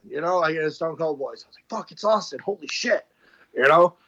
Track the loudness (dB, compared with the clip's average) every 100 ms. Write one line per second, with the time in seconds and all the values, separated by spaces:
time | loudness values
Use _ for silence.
0 | -12 -6 0 2 2 0 -4 -4 -6 -4
1 | -4 -4 -8 -12 -20 _ -12 -10 -10 -4
2 | 2 2 0 -10 -6 -8 -6 -6 -2 -2
3 | -4 _ _ _ _ 0 4 6 6 2